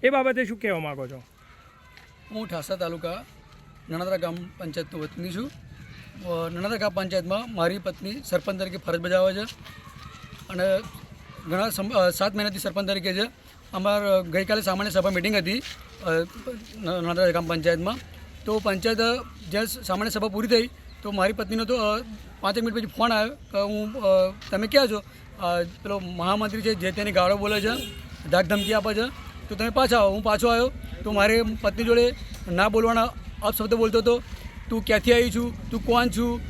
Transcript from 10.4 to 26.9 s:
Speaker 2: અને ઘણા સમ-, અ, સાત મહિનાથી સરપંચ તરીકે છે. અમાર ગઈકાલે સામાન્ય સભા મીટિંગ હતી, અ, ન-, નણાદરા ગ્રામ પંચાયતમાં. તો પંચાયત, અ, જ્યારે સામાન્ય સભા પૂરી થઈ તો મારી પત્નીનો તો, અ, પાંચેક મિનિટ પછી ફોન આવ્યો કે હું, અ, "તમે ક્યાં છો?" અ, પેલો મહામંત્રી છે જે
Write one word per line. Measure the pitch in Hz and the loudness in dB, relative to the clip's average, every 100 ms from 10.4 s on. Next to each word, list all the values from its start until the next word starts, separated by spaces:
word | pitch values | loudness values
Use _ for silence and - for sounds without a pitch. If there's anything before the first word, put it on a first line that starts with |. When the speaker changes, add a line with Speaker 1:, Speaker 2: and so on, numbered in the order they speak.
| - | -12
Speaker 2:
અને | 180 190 190 220 - - - - - 165 | -2 2 2 0 -16 -18 -20 -20 -16 -4
ઘણા | 175 220 | -2 0
સમ-, | - 196 | -2 0
અ, | 233 180 | 4 4
સાત | 170 196 | 4 0
મહિનાથી | 202 208 190 | 0 -2 -2
સરપંચ | 196 180 196 | -4 -2 -2
તરીકે | 196 185 | -2 0
છે. | 185 226 - - - - | -2 -2 -6 -20 -20 -10
અમાર | 190 190 208 202 190 | -4 0 2 4 2
ગઈકાલે | 175 170 190 214 | 2 -2 0 0
સામાન્ય | 202 185 202 | 0 0 0
સભા | 185 185 | 2 2
મીટિંગ | 185 185 208 | 2 2 2
હતી, | 170 220 | 0 -2
અ, | - - - - 185 165 175 220 254 240 220 214 | -4 -14 -18 -8 0 0 0 -6 -12 -12 -12 -10
ન-, | 190 180 | -6 -2
નણાદરા | 170 170 180 | -2 4 4
ગ્રામ | 170 165 | 4 0
પંચાયતમાં. | 170 160 170 180 254 - - - - | 0 2 2 0 -4 -10 -18 -18 -12
તો | - 214 | -2 -2
પંચાયત, | 214 190 214 226 | 0 0 0 2
અ, | 226 247 240 - 180 | 2 0 -4 -14 -6
જ્યારે | 190 220 | -2 -2
સામાન્ય | 254 226 185 220 | -6 -4 -2 0
સભા | 208 214 | -2 -2
પૂરી | 196 214 | -2 2
થઈ | 233 240 - - - | 2 2 -6 -20 -12
તો | 208 | -6
મારી | 202 190 | 2 2
પત્નીનો | 214 202 220 | 2 -2 -2
તો, | 220 | 0
અ, | 247 214 214 226 214 - - | 0 2 0 -4 -14 -16 -4
પાંચેક | 190 208 | -2 0
મિનિટ | 226 220 | 0 -2
પછી | 214 - | -6 0
ફોન | 233 | 2
આવ્યો | 220 214 | 4 0
કે | 294 - 202 | -4 -6 -2
હું, | 202 214 214 | -2 -2 -4
અ, | 247 202 190 185 190 - | 0 4 6 4 0 -4
"તમે | 190 214 | -2 4
ક્યાં | 277 262 | 4 4
છો?" | 208 - - - - | 0 -8 -20 -20 -4
અ, | 185 175 170 180 | 0 0 -2 -6
પેલો | 202 202 | -6 -6
મહામંત્રી | 180 180 175 208 214 220 | -6 -4 0 2 0 -2
છે | 214 | -2
જે | 214 180 | 0 -2